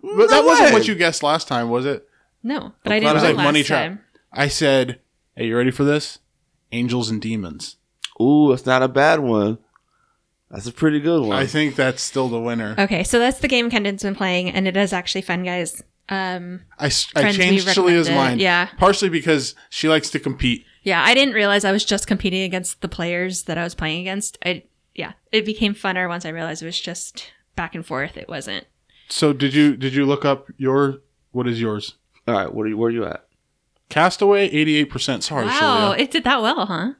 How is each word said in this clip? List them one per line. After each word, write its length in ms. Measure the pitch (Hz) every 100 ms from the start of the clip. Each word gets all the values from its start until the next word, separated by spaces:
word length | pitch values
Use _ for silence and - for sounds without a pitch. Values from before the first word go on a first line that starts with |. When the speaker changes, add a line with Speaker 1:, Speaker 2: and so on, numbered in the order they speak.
Speaker 1:
But 260 | - - 226
that 120 | 285
Speaker 2:
No 40 | 311
Speaker 1:
wasn't 240 | 480 330
Speaker 2:
way. 40 |
Speaker 1:
what 140 | 226 220
you 80 | 190
guessed 280 | 170 -
last 240 | 147 160 -
time, 220 | 123 117
was 160 | 120 131
it? 220 | 135 _ _ _ _
Speaker 3:
No, 300 | 226 285 - -
but 80 | -
Speaker 2:
Oh, 40 | 214
Speaker 3:
I 40 |
didn't 40 |
Speaker 2:
Cloud 0 |
Speaker 3:
know 60 | 151
Speaker 1:
It 40 |
was, 100 | 151
like, 120 | 156 151
Speaker 3:
last 60 | 143
Speaker 1:
Money 180 | 151
Trap. 200 | 143 143
Speaker 3:
time. 160 | 160 202 _ _ _
Speaker 1:
I 140 | - 143
said, 520 | - 151 135 123 120 _ _ _ -
"Hey, 120 | 117
you 100 | 117
ready 140 | 127
for 120 | 127
this? 360 | 143 147 147 - _ _ _ _ _
Angels 380 | 117 120 123 110
and 120 | 110
Demons." 540 | 110 110 90 71 - - _ _ - _
Speaker 2:
Ooh, 280 | 120 147 147
that's 160 | 127 131
not 160 | 127
a 60 | 131
bad 320 | 131 147 160
one. 380 | 135 110 101 117 _ _ _ _ _ _ _ _ _
That's 160 | 104 110
a 40 |
pretty 280 | - 160 151
good 240 | 147 170
one. 140 | 113 104
Speaker 1:
I 80 | 135
think 300 | 151 151 135
that's 260 | 131 127
still 280 | - 135 131
the 100 | 117
winner. 360 | 117 117 107 110
Speaker 3:
Okay, 260 | 196 180
so 160 | 185 240
that's 200 | 240 262
the 80 | 285
game 220 | 254 240
Kendon's 340 | 240 202 196
been 120 | 202 196
playing, 340 | 190 180 180
and 180 | 185 190
it 80 | 185
is 160 | 196
actually 280 | 185 180 190
fun, 220 | 190 175
guys. 380 | 180 180 170 - - _ -
Um, 520 | 190 185 180 175 180 - _
Speaker 1:
I 100 | 147
s-, 200 | - - 156
I 60 |
Speaker 3:
friends, 160 | 208 196
we 60 |
Speaker 1:
changed 240 | 185 196 185
Shalia's 100 | 190
Speaker 3:
recommend 300 | 180 170 165
it. 60 | 170
Speaker 1:
mind. 260 | 135 120
Speaker 3:
Yeah. 260 | 185 175 180 -
Speaker 1:
Partially 300 | 190 196 196
because 460 | 165 143 151 127 - _
she 180 | - 156
likes 220 | 156 151
to 100 | 147
compete. 460 | 143 131 127 120 _ _
Speaker 3:
Yeah, 180 | - 175
I 100 | 156
didn't 220 | 247 277 220
realize 280 | 202 202
I 80 | 202
was 140 | 202 -
just 200 | 196 -
competing 340 | 196 196 185
against 400 | 190 185 175 -
the 80 | 175
players 540 | - 170 175 180 180
that 140 | - 165
I 60 |
was 120 | 170 -
playing 260 | 156 160
against. 360 | 180 196 208 - -
I, 180 | 175 _ _ _ -
yeah, 180 | 160 - _
it 140 | 220 214
became 280 | 214 208
funner 360 | 208 196 185 180
once 160 | 175 170
I 40 |
realized 340 | 165 165 156
it 20 | 160
was 160 | 170
just 500 | - 175 - - - _ _ -
back 200 | 165 175
and 100 | 165
forth. 320 | 131 143 -
It 100 | -
wasn't. 380 | - 135 98 - _ _ _ _
Speaker 1:
So 240 | - 156
did 220 | 139 139
you, 240 | 143 147 127
did 160 | 131
you 120 | 131 139
look 200 | 143 143
up 220 | 135 - -
your, 420 | 131 135 139 135 _ _ _
what 160 | 123 123
is 140 | 113
yours? 340 | 113 104 - - _ _ -
Speaker 2:
All 60 |
right, 200 | 107 92
what 120 | 107 107
are 40 |
you, 80 | 107
where 120 | 117
are 40 |
you 120 | 117 104
at? 200 | - _ _ _ _ _ _ _
Speaker 1:
Castaway, 600 | 151 175 - 202 202 196
eighty-eight 360 | 151 156 151 151
percent. 340 | 127 - 123
Sorry, 220 | - 147 110
Speaker 3:
Wow, 480 | 262 311 240 208 196
Speaker 1:
Shalia. 40 |
Speaker 3:
it 120 | 277
did 120 | 330
that 180 | 247 262
well, 240 | 220 311 196
huh? 260 | 170 214 285